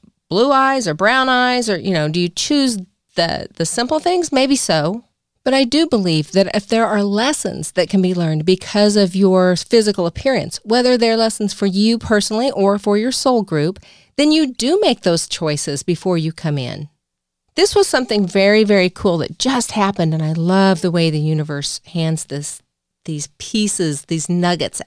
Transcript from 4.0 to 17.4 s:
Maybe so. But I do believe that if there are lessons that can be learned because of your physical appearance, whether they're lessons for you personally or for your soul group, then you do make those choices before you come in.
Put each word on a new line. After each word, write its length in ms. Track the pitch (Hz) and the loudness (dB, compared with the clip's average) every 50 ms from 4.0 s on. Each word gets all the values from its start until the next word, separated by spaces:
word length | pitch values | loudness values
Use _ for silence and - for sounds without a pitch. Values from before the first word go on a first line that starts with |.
| - 349 370 359 349 302 | 0 0 0 0 -2 0
Maybe 240 | - 262 262 262 277 | 0 0 2 2 2
so. 480 | 254 - - 175 156 147 160 196 240 - _ _ _ _ _ _ _ _ | 0 0 0 0 0 0 0 -4 -6 -10 _ _ _ _ _ _ _ _
But 100 | 262 254 | 0 2
I 120 | 269 269 | 2 0
do 200 | 233 285 294 330 | 2 2 0 0
believe 460 | 320 - 220 190 180 160 156 151 - | 2 0 0 0 2 0 0 -2 0
that 180 | - 190 196 180 - | 2 0 0 2 0
if 100 | 208 202 | -4 -4
there 200 | - 233 226 233 202 | -2 0 0 0 2
are 160 | 208 208 202 | 0 0 0
lessons 680 | 202 202 208 233 277 302 - - 208 131 131 156 - - | 0 0 0 0 0 -2 -2 -4 -6 -6 -6 -10 -6 -2
that 160 | - 175 156 | -2 -2 0
can 120 | - 196 | 2 0
be 120 | 185 180 185 | 2 2 0
learned 320 | 175 170 160 156 151 151 | 0 0 0 0 0 2
because 500 | 175 190 190 - - - 208 208 208 202 | 0 0 0 -2 -4 0 2 2 4 4
of 180 | 214 202 185 180 | 4 2 2 2
your 440 | 190 196 190 185 185 185 180 180 170 | 2 2 4 4 4 4 4 2 0
physical 480 | - - - 233 214 208 202 - 175 170 | -2 2 2 2 4 2 0 0 -2 -4
appearance, 500 | - - - 269 262 208 143 175 - - - | -4 -2 -2 0 0 0 -2 -4 -10 -12 -4
whether 340 | 214 220 247 247 254 247 233 | -2 0 2 2 2 2 2
they're 200 | 233 226 226 226 | 2 2 2 2
lessons 360 | 226 226 220 - 214 202 - | 0 -2 -2 -2 -4 -6 -4
for 120 | - 202 | -2 -2
you 320 | 202 180 196 208 220 233 220 | -2 0 2 2 2 2 0
personally 520 | - - 233 208 196 - 214 220 247 277 | 0 0 0 0 0 0 -2 -2 -2 -2
or 280 | - - 196 196 202 202 | 0 2 2 2 2 0
for 180 | - 214 202 208 | 0 0 0 0
your 140 | 220 254 | 0 -2
soul 300 | 247 - - 277 254 233 | -4 -2 0 2 2 2
group, 360 | 202 - 165 151 147 160 190 - - - - _ _ _ _ | 0 -2 -2 -2 -2 -2 -4 -6 -14 -20 -20 _ _ _ _
then 160 | - 285 302 | 0 2 2
you 220 | 302 320 311 262 247 | 4 2 2 0 -2
do 260 | - - 254 330 415 | -4 -2 0 0 2
make 200 | 415 349 240 - | 2 2 0 0
those 260 | - 185 170 165 - - | 0 0 0 0 -2 -6
choices 560 | - - 170 156 147 147 - - 143 143 - | -8 -6 -4 -4 -4 -4 -4 -6 -8 -6 -4
before 340 | - 175 160 - 190 180 170 | -4 -4 -2 -2 -2 -2 0
you 140 | 156 160 | -2 -4
come 260 | 160 - - 160 147 143 | -6 -6 -6 -4 -4 -4
in. 300 | 127 123 - - 151 147 _ _ _ _ _ _ _ _ _ _ | -4 -6 -8 -10 -12 -16 _ _ _ _ _ _ _ _ _ _